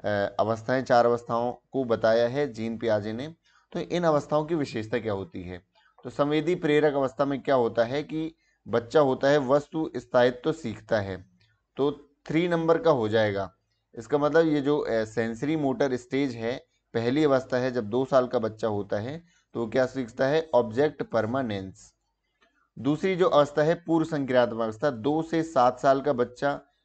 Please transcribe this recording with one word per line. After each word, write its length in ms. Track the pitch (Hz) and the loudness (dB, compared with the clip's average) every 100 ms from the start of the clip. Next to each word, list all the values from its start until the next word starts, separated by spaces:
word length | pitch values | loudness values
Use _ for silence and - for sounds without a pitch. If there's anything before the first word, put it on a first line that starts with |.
अ, 40 | 101 101 101 - | -4 -2 -2 0
अवस्थाएं, 440 | 104 113 110 131 | 0 -2 -2 -2
चार 220 | 120 123 120 | 2 4 4
अवस्थाओं 460 | 120 117 117 120 | 2 -2 -4 -4
को 320 | - _ 135 | -6 _ -4
बताया 440 | 127 110 113 113 120 | -2 0 2 4 2
है 240 | 135 147 | 0 -4
जीन 260 | 113 113 110 | -4 -8 -4
पियाजे 340 | 117 107 104 | 0 0 -2
ने। 220 | 113 151 165 _ _ _ | -8 -10 -14 _ _ _
तो 80 | 175 | -10
इन 240 | - 175 | -4 -2
अवस्थाओं 400 | 165 151 139 151 | 0 0 0 -2
की 100 | 160 | 0
विशेषता 440 | 170 135 120 107 120 | -2 -4 -6 -4 -4
क्या 140 | 107 | -2
होती 300 | 98 92 98 | -4 -6 -10
है? 200 | 87 87 - _ _ _ | -12 -14 -18 _ _ _
तो 60 | 123 | -10
संवेदी 440 | - 143 147 156 | -4 0 0 -2
प्रेरक 400 | 175 151 147 151 | -2 0 2 2
अवस्था 300 | 139 131 - | 2 -2 -2
में 180 | 139 139 | -2 -2
क्या 120 | - | 0
होता 300 | 135 117 - | 2 2 2
है 180 | 113 139 | 0 -2
कि 320 | 147 156 160 - _ _ - | -6 -8 -8 -10 _ _ -4
बच्चा 320 | 113 113 160 | -4 2 4
होता 280 | 139 120 139 | 4 2 2
है 100 | 147 | 2
वस्तु 520 | 127 143 - 160 160 120 | 4 0 0 -6 -6 -6
स्थायित्व 560 | - 127 123 123 160 | -2 2 4 2 -4
सीखता 480 | 156 117 101 - 110 | -4 -6 -10 -2 -2
है, 260 | 98 92 - _ _ _ _ - | -2 -8 -14 _ _ _ _ -2
तो 340 | 139 143 - _ - | -2 -2 -12 _ -4
थ्री 220 | 156 175 | 0 2
नंबर 300 | 170 165 165 | 2 2 4
का 120 | 165 | 4
हो 180 | 139 107 | 4 2
जाएगा। 460 | 110 107 101 95 - _ _ _ | 2 2 0 -6 -12 _ _ _
इसका 240 | - 110 143 | -16 -2 0
मतलब 280 | 147 156 165 | 4 4 4
ये 140 | 147 | 2
जो, 180 | 135 147 | 2 0
अ, 260 | - 113 | 0 -2
सेंसरी 520 | 110 113 113 113 135 160 | -2 -4 -4 -4 -4 -2
मोटर 400 | 139 120 135 123 | -2 0 -2 -2
स्टेज 380 | - 135 143 | -4 -4 -2
है, 320 | 117 113 135 - _ _ | -4 -6 -6 -10 _ _
पहली 300 | 117 117 143 | -4 0 2
अवस्था 320 | 151 135 127 123 | 4 2 0 -2
है, 140 | 127 | -2
जब 140 | 123 | -2
दो 200 | 107 123 | -2 -2
साल 220 | 135 135 123 | 2 2 2
का 120 | 123 | 0
बच्चा 300 | 110 110 113 | -2 -2 -4
होता 280 | 101 98 104 | -2 -4 -6
है 260 | 117 165 - _ _ | -6 -10 -16 _ _
तो 60 | 117 | -8
वो 60 | 117 | -4
क्या 200 | 131 127 | 0 -2
सीखता 400 | 135 117 - 135 | -2 -8 -2 0
है? 240 | 160 160 | 0 2
ऑब्जेक्ट 480 | 123 113 110 151 - | 2 2 0 0 -2
परमानेंस। 880 | 123 117 107 131 123 101 95 - - _ _ _ _ _ _ _ _ - | -4 -2 -2 -2 -4 -6 -8 -14 -20 _ _ _ _ _ _ _ _ -6
दूसरी 380 | 120 151 190 180 | -4 0 0 2
जो 120 | 180 | 4
अवस्था 340 | 147 143 - | 4 4 2
है 120 | 151 | 2
पूर्व 320 | 175 165 160 156 | 0 0 0 0
संक्रियात्मक 540 | 151 131 127 120 113 | -2 2 4 4 0
अवस्था, 300 | 113 107 147 | -4 -2 -4
दो 320 | 120 139 156 | -2 -2 -2
से 200 | 160 165 | 0 -2
सात 380 | 160 135 123 127 | 0 2 2 4
साल 200 | 143 139 | 2 2
का 120 | 143 | 2
बच्चा, 480 | 123 120 - 143 143 - _ | 0 -2 -2 -4 -4 -8 _